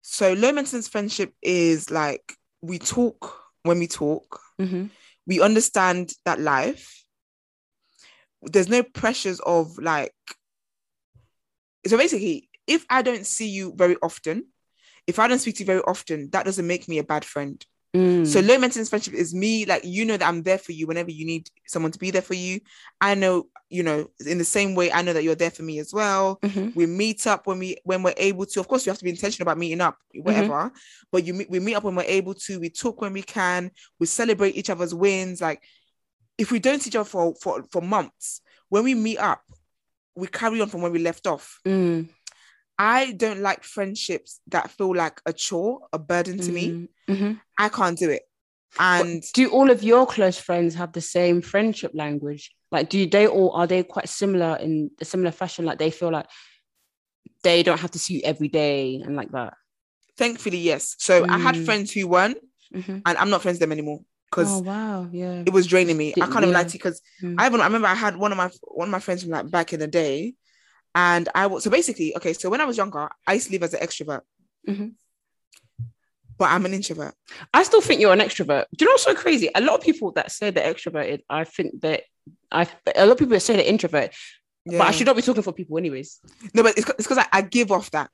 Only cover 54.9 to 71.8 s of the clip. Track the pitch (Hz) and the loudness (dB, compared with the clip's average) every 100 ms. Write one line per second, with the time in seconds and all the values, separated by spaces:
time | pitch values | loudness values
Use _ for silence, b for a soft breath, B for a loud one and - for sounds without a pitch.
54.9 | _ 160 185 180 - 185 - 165 - 156 | _ -6 -2 -2 -2 -8 -4 -6 -2 -2
55.9 | 160 175 160 - b b b _ _ _ | -2 -4 -4 -6 b b b _ _ _
56.9 | _ _ _ - _ 180 170 170 165 175 | _ _ _ -20 _ 4 4 4 0 -4
57.9 | 165 - 160 - 147 151 156 147 139 131 | -6 -6 -4 -4 -2 -2 0 0 0 -2
58.9 | 131 - 143 - 131 113 - _ _ _ | -6 -8 -8 -6 -8 -8 -14 _ _ _
59.9 | _ _ - 240 233 214 180 170 143 - | _ _ -2 -2 -2 -6 0 0 0 -4
60.9 | - - 180 175 180 175 165 165 214 202 | -6 6 6 6 2 2 0 0 -2 -2
61.9 | 208 185 180 202 262 _ _ _ 185 185 | -4 2 4 4 -2 _ _ _ -12 -8
62.9 | 190 190 175 202 190 190 175 160 151 151 | -4 -2 0 2 2 0 0 0 -2 -6
63.9 | 147 _ _ _ - 170 196 185 208 220 | -10 _ _ _ -2 0 0 -4 -6 -6
64.9 | 196 180 175 180 180 175 185 180 185 175 | -8 -8 -8 -8 -2 2 4 4 4 4
65.9 | 156 151 - 269 254 190 175 170 180 185 | 0 0 0 0 4 4 4 2 -4 -6
66.9 | 175 _ _ 180 175 247 240 185 226 208 | -8 _ _ -6 2 2 4 2 2 2
67.9 | 202 214 180 208 190 180 - - - 175 | 2 -2 -2 -2 -2 -4 -6 -12 -8 -4
68.9 | 190 - 180 180 156 107 175 165 160 151 | -4 -4 -6 -4 -6 -2 -2 -2 -6 -2
69.9 | 170 151 139 214 254 _ _ _ _ _ | 0 0 -2 -6 -12 _ _ _ _ _
70.9 | 175 175 170 170 180 196 185 - 262 | 2 4 2 0 0 0 0 2 2